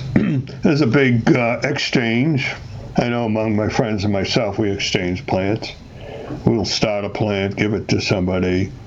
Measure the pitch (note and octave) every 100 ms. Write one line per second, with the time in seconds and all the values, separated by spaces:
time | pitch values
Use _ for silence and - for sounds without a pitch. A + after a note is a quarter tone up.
0 | - - G3+ C#3 - - F#3+ C#3+ C3 C#3+
1 | C3 A#2+ A2+ C#3+ A#2 A#2+ C3 - - -
2 | A#2 A#2 D3+ C#3 - - - - - -
3 | B2 A#2+ A2+ G#2+ A2 G#2+ G#2 - A#2 G#2+
4 | G#2 G2 F#2+ C#3 G#2+ G2 G#2+ G2 - G#2
5 | F2+ F#2 - F#2+ G2 A2+ - - - -
6 | - - - - - A#2 F#2 - A#2 G#2
7 | G2 - G#2+ G2+ G2 G2 G#2 G2+ - G2
8 | - G2+ F#2 F#2 F#2 F#2 G2 -